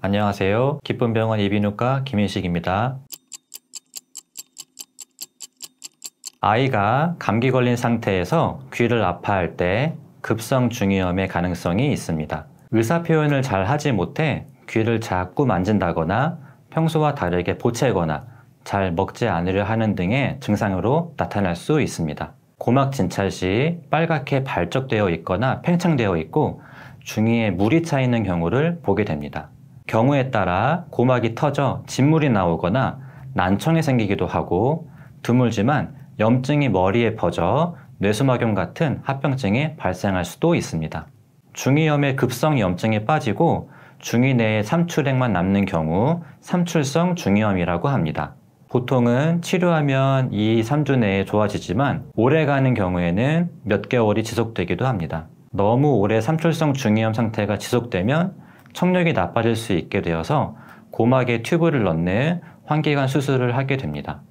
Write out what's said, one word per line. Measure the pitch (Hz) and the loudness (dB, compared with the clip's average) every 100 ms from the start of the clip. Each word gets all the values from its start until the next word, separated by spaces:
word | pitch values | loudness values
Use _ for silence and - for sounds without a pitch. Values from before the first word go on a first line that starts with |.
안녕하세요. | 98 101 104 101 95 104 135 139 | -2 0 0 0 0 2 0 -2
기쁨병원 | - 135 120 113 113 110 | -6 -2 0 0 0 0
이비인후과 | 101 104 104 104 123 135 135 | 0 2 0 0 -2 -2 -2
김인식입니다. | 101 101 104 90 87 85 92 120 135 - - _ - _ - _ - _ - _ - _ - - - - _ - _ - _ - _ - _ - _ - _ - _ - _ | -2 0 -2 -2 -2 0 0 -2 -4 -14 -20 _ -20 _ -20 _ -20 _ -20 _ -20 _ -20 -20 -20 -20 _ -20 _ -20 _ -20 _ -20 _ -20 _ -20 _ -20 _ -20 _
아이가 | 98 110 135 123 101 123 165 170 | 0 2 2 2 2 2 0 -2
감기 | - 104 131 | 0 2 2
걸린 | 131 123 120 | 2 2 0
상태에서 | 120 117 113 95 90 165 120 - - | 0 0 0 0 0 0 0 -2 -12
귀를 | - 117 117 | -2 2 2
아파할 | 95 87 - 98 87 - | 0 -2 -2 0 0 -2
때 | 90 101 147 - - - | 0 0 -2 -4 -14 -16
급성 | - 113 - 135 123 | -4 -4 0 0 2
중이염의 | 117 98 98 92 90 95 | 0 0 2 2 0 -2
가능성이 | 87 90 85 92 90 143 | -2 -2 -2 -2 0 0
있습니다. | 95 - 82 76 78 - - - | -2 -4 -6 -4 -8 -10 -20 -4
의사 | 110 113 170 | 0 2 0
표현을 | 170 160 151 143 | 2 2 2 0
잘 | 131 95 95 | 0 0 0
하지 | 147 143 | 0 0
못해 | 113 87 - 80 80 - - - | 0 -2 -2 -2 -2 -6 -20 -4
귀를 | 117 110 113 | 0 0 0
자꾸 | 110 92 92 - 139 | -2 -2 -4 0 2
만진다거나 | 92 95 104 90 85 80 101 147 175 - - _ | 2 2 2 2 0 0 0 0 -4 -12 -20 _
평소와 | - 160 156 151 | -2 0 2 0
다르게 | 143 90 90 87 90 | 0 -2 -2 -2 -2
보채거나 | 123 113 139 95 82 76 - - - _ | -2 0 0 2 0 -2 -6 -20 -20 _
잘 | - 101 95 | -6 -2 0
먹지 | 85 95 - 117 | 0 -2 -2 -2
않으려 | 85 87 95 | 0 0 0
하는 | 98 113 110 | 0 0 0
등의 | 90 87 127 120 76 | 0 0 0 -2 -4
증상으로 | - 104 107 95 98 147 170 - | -2 0 0 0 0 0 -2 -6
나타날 | 90 107 98 85 | -4 -2 -2 -2
수 | - 151 | 0 0
있습니다. | 95 - 80 73 78 - _ _ | 0 -2 -6 -6 -10 -12 _ _
고막 | - 127 135 | 0 2 2
진찰 | 135 90 - 98 | 0 -2 0 -2
시 | 90 92 101 151 170 - | -2 -2 0 0 -4 -2
빨갛게 | 151 165 156 131 139 135 | 0 0 -2 0 -2 -2
발적되어 | - 87 131 135 113 101 | -4 -2 -4 -2 0 0
있거나 | 82 - 92 127 110 | 0 -2 -2 0 -2
팽창되어 | - 175 175 147 107 85 | 0 0 2 2 2 0
있고 | 78 - 120 78 - - - - | 0 0 0 -2 -14 -20 -20 -20
중이에 | - - 110 117 110 | -10 -2 2 2 0
물이 | 90 101 165 | 0 2 2
차 | 165 139 | 0 0
있는 | 131 120 | 0 0
경우를 | 98 87 85 120 160 170 | 0 0 0 0 0 -2
보게 | - 98 104 | -2 0 0
됩니다. | 76 73 76 76 - - - - | -4 -6 -10 -14 -20 -20 -20 -4
경우에 | 113 123 143 131 | 0 2 2 0
따라 | 117 90 90 117 170 - | 0 0 0 0 -2 -4
고막이 | - 123 123 110 113 | 0 2 2 0 0
터져 | 151 131 139 95 - | -2 0 -2 -2 -8
진물이 | - 135 160 147 | 0 2 4 4
나오거나 | 110 90 82 87 117 131 - - - - | 2 2 0 0 0 0 -4 -14 -18 -10
난청이 | - 90 98 156 165 | -2 0 2 2 2
생기기도 | 156 127 101 98 85 | 2 0 2 0 0
하고 | 92 78 87 120 165 - - - - | -2 -2 0 0 -2 -6 -20 -20 -14
드물지만 | - 123 123 110 101 147 82 - - - | 0 2 2 2 0 0 -2 -10 -20 0
염증이 | 107 123 127 147 139 | 2 2 2 0 2
머리에 | 92 92 104 117 104 | 2 2 2 0 0
퍼져 | 87 85 87 120 170 - - - | -2 0 0 2 0 -4 -18 -4
뇌수막염 | 98 104 135 123 117 101 | -2 2 2 2 0 0
같은 | 85 - 160 110 | -2 -2 -2 -2
합병증이 | - 139 147 131 98 110 156 156 | -4 -4 -2 -2 0 0 -2 -4
발생할 | 92 90 101 92 | -6 -2 -2 -2
수도 | 87 - - 160 | -4 -2 0 0
있습니다. | - 82 78 - - - _ _ _ | 0 -6 -6 -8 -12 -20 _ _ _
중이염의 | - - 139 160 147 143 135 | -6 2 2 4 2 2 0
급성 | 123 - 156 147 | -2 0 0 2
염증이 | 95 87 113 110 | 0 0 0 0
빠지고 | - 156 143 98 170 95 - - - - | 0 0 0 0 2 0 -6 -18 -20 -16
중이 | - 117 131 131 | -4 0 2 2
내에 | 110 107 | 2 0
삼출액만 | 104 170 170 - 139 131 127 | 0 0 0 0 0 2 2
남는 | 90 92 98 95 | 2 2 2 2
경우 | 85 80 85 123 170 - - | 0 0 0 0 -2 -6 -20
삼출성 | - 180 175 170 135 165 175 175 | -4 -2 0 0 0 0 0 0
중이염이라고 | - 101 107 95 85 85 139 | 0 2 2 0 0 0 0
합니다. | 135 82 - 76 - _ _ _ | 0 -2 -4 -8 -10 _ _ _
보통은 | 127 120 131 120 120 156 170 | -2 0 2 2 2 2 0
치료하면 | 170 185 175 165 147 135 135 135 131 | 0 0 2 2 2 2 2 2 0
이, | 101 107 117 | 0 2 2
삼 | 113 147 139 | 2 0 2
주 | 131 | 2
내에 | 110 98 95 | 2 2 0
좋아지지만 | 104 104 92 - 113 139 85 - - | 0 0 -2 -4 0 0 -2 -6 0
오래가는 | 117 156 147 139 131 120 | 4 4 2 2 2 2
경우에는 | 92 90 87 87 131 160 175 - | 0 0 0 0 0 0 -2 -6
몇 | - 104 - | -2 -2 0
개월이 | 123 110 104 | 2 2 2
지속되기도 | 113 - 110 113 90 90 131 | 0 -2 -4 -2 -2 0 0
합니다. | 113 80 80 - - - | -2 -4 -6 -10 -20 -12
너무 | 95 101 123 147 123 | 0 2 4 4 4
오래 | 101 110 | 2 2
삼출성 | 110 160 165 147 156 131 | 2 0 2 2 0 0
중이염 | 110 107 113 | 2 2 2
상태가 | 113 113 110 101 104 | 0 -2 -2 -2 -2
지속되면 | - 120 117 92 98 151 185 - - - - | 0 -2 -2 -2 0 2 0 -4 -20 -20 -18
청력이 | - 180 180 170 | -2 0 2 2
나빠질 | 139 87 - 113 110 | 0 0 0 2 0
수 | - | 0
있게 | 92 - 101 | -2 0 -4
되어서 | 87 82 80 143 113 - - - - | -2 -2 0 0 -2 -6 -20 -20 -20
고막에 | - 113 131 123 117 | 0 2 4 2 -2
튜브를 | 110 170 165 147 | 0 2 2 2
넣는 | 98 80 87 98 135 90 - - - | 2 0 0 0 0 -2 -6 -20 -4
환기관 | 151 156 143 135 | 0 2 0 2
수술을 | 147 139 135 123 120 | 0 0 0 0 0
하게 | 135 143 | -2 -4
됩니다. | - 73 71 73 - | -4 -8 -10 -12 -14